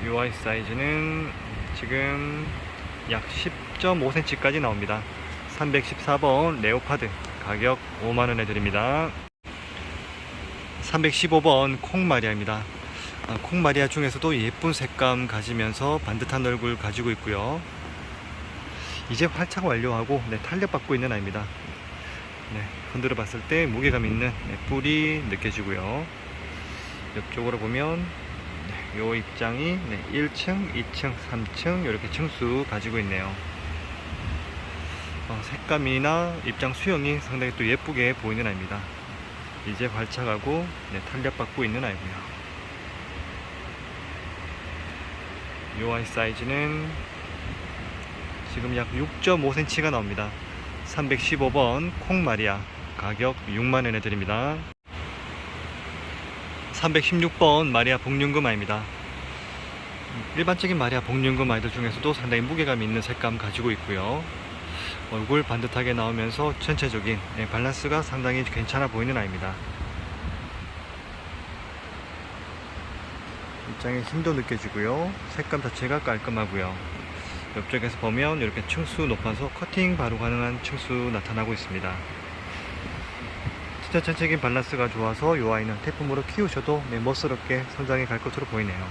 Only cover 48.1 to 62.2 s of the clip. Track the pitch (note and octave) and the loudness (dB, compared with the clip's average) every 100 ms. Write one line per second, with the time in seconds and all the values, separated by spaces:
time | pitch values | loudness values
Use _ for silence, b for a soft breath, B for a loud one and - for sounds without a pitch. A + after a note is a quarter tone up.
48.1 | - - - - - B2 B2 A#2 B2 D3+ | -8 -8 -8 -6 -4 0 0 0 0 -2
49.1 | - F#3 F3 C#3 C3+ D3+ - D#3 B2+ G2+ | 2 4 6 6 2 0 2 2 2 0
50.1 | G2+ G#2 G2+ - - - - - - C#3 | -2 -4 -4 -8 -8 -8 -8 -4 -2 2
51.1 | C3 - D3+ C3 C#3+ B2 B2+ F3 - - | 2 2 4 4 6 6 4 0 -2 2
52.1 | F#3 D#3 G#2+ G#2+ G2+ G2 - - - G2 | 4 4 4 4 2 -4 -10 -10 -6 -4
53.1 | G#2+ B2+ - - G#2 B2 C3 B2 A2 A2 | 2 2 2 -4 0 4 4 4 0 0
54.1 | G#2 F#2+ G#2+ C3+ D#3 D#3+ - - - - | 0 2 2 0 -2 -6 -12 -12 -8 -8
55.1 | - - - - - - - - - - | -8 -10 -10 -10 -8 -8 -8 -8 -8 -8
56.1 | - - - - - - - E3 D#3 C#3+ | -8 -8 -10 -8 -8 -8 2 6 6 6
57.1 | F3 E3+ - E3 D3+ D#3 A#2 A#2+ B2+ C3 | 4 4 8 10 10 8 6 6 4 2
58.1 | C#3 C#3+ C#3+ C3+ G#2+ G2+ G#2+ G#2+ - - | 2 4 4 4 2 2 0 -2 -8 -8
59.1 | - - - - - - - - - - | -8 -8 -8 -8 -8 -8 -10 -10 -10 -8
60.1 | A#2+ G#2+ D3+ E3+ F3+ F#3 F3 A#2+ B2+ A#2+ | -6 -4 0 2 4 2 2 4 2 2
61.1 | C3 C3 C3 C3 A2+ A2 B2 A#2 G#2 D3 | 4 4 4 4 4 2 0 -2 2 0
62.1 | C#3+ | 0